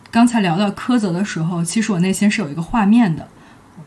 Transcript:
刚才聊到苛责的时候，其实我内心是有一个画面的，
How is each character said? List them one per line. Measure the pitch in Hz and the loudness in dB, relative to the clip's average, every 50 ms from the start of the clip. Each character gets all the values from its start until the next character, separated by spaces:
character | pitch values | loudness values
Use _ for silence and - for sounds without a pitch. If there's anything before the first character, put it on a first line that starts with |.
| - - | -14 -4
刚 | - 233 240 | 2 2 2
才 | 240 233 233 | 4 4 0
聊 | 196 180 160 180 | 0 0 0 0
到 | 208 208 202 | -2 -2 -4
苛 | - - - 247 247 | -6 -4 -2 -2 0
责 | 208 190 | 0 -2
的 | 165 175 208 | -2 -2 -4
时 | - - 165 | -4 -4 -4
候， | 160 165 185 170 170 | -4 -4 -2 -2 -4
其 | 165 - 233 | -2 -2 -2
实 | 214 - | -2 -2
我 | 202 170 | 0 0
内 | 175 190 190 | 0 0 0
心 | - 202 208 | 2 0 0
是 | 208 - 196 | 0 0 -4
有 | 143 | -6
一 | 143 | -6
个 | 160 | -8
画 | 170 - - 240 202 | -8 -4 -2 0 2
面 | 196 220 240 240 185 156 | 4 6 4 4 4 0
的， | 135 - - - - - - - - _ _ - - 151 | -4 -6 -14 -20 -20 -20 -20 -20 -20 _ _ -20 -20 -18